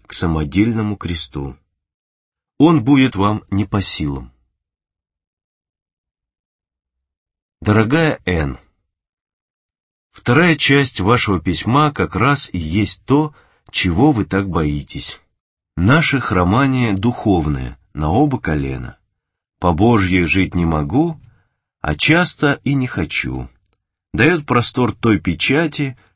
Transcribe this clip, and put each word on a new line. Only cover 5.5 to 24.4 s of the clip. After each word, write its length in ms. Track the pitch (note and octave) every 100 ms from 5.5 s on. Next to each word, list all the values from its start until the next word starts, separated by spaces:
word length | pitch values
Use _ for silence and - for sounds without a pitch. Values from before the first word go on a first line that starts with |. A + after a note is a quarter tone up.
| _ _ _ _ _ _ _ _ _ _ _ _ _ _ _ _ _ _ _ _ -
Дорогая 600 | G#2+ G#2+ A2 D#3 D#3+ -
Н, 340 | - F2 C#2+ C2 _ _ _ _ _ _ _ _ _ _ _ _ _ _ _
вторая 440 | - - C3 F3 D3+
часть 440 | - C#3 C3+ -
вашего 400 | F#2+ A#2+ - F2+
письма 520 | F#2 E2+ - C3+ D3+
как 240 | C#3+ F2 F#2
раз 320 | B2+ C#3+ -
и 60 | F2+
есть 460 | D#2 F#2+ G2 -
то, 300 | - C#3 D3+ _ _ _ _
чего 420 | - F#2 E2+ D3
вы 120 | A#2+
так 240 | D#2 F#2+ G2
боитесь. 720 | E2+ D2+ D2 C#2 C#2 - - _ _ _ _ _ -
Наше 440 | F#2 D3+ - C3+
хромание 720 | - F#2+ F2+ A2 C3+ C3 A#2
духовное, 840 | G2 A2+ A#2+ A2+ F#2 D2+ C2+ B1+ - _
на 180 | - D#2
оба 300 | G#2 D3+ C3
колена. 580 | - D2+ C2+ B1+ A#1+ - _ _ _ _ _ -
По 140 | F2+
Божьей 520 | D#2+ A2 A2+ F#2 F#2
жить 300 | E2+ F#2+ E2+
не 100 | F2
могу, 560 | E2 D#2 D2 A2+ E3+ D#3 - _ _ _ _ _
а 140 | -
часто 640 | D2+ - E3 F3 - D3 C3+
и 80 | C#3
не 120 | C#3 B2+
хочу. 640 | - D#2+ - C2 B1+ B1 _ _ _ _ _ _
Дает 320 | C#3+ D#3+ F3